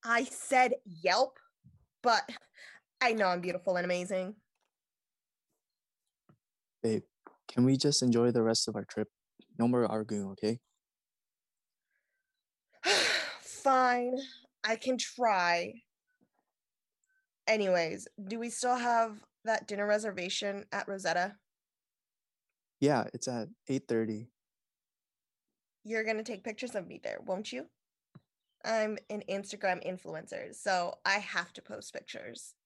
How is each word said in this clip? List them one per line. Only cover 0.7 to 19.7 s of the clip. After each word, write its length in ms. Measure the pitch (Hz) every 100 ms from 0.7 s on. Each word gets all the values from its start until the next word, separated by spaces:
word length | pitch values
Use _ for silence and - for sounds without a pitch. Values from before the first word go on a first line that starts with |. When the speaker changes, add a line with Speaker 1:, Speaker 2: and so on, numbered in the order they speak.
| 254 -
Speaker 1:
Yelp, 520 | 165 175 190 269 - _ _ - _ _ _
but 220 | 247 220 - - _ - - - _ _
I 140 | 247
know 140 | 220 190
I'm 140 | 180
beautiful 340 | 180 175 185 180
and 80 | 180
amazing. 500 | 180 180 185 185 214 _ _ _ _ _ _ _ _ _ _ _ _ _ _ _ _ _ _ _ _ _ _ _ _
Speaker 2:
Babe, 220 | 113 107 - _ - _ -
can 160 | -
we 140 | 123 135
just 240 | 147 143
enjoy 300 | 127 117 120
the 120 | 120
rest 240 | 113 113 -
of 80 | 107
our 100 | 101
trip? 220 | - 107 _ _ _ - -
No 100 | 117
more 180 | 123 113
arguing, 440 | 110 107 107 98
okay? 280 | 98 107 117 _ _ _ _ _ _ _ _ _ _ _ _ _ _ _ _ _ _ _ _ _ _
Speaker 1:
<sighs> 60 | 349 403 - - - -
Fine, 760 | - - 277 262 254 247 247 254 269 - _ _
I 120 | 214 226
can 220 | 254 254
try. 760 | - - 240 196 175 175 185 233 _ _ _ _ _ _ _ _ _ _ _ _ _ _ _ _ -
Anyways, 600 | 214 196 180 165 196 - - 190
do 120 | 226
we 100 | 233
still 260 | 226 247 247
have 420 | 240 233 226 214 - _ 220
that 220 | 220
dinner 180 | -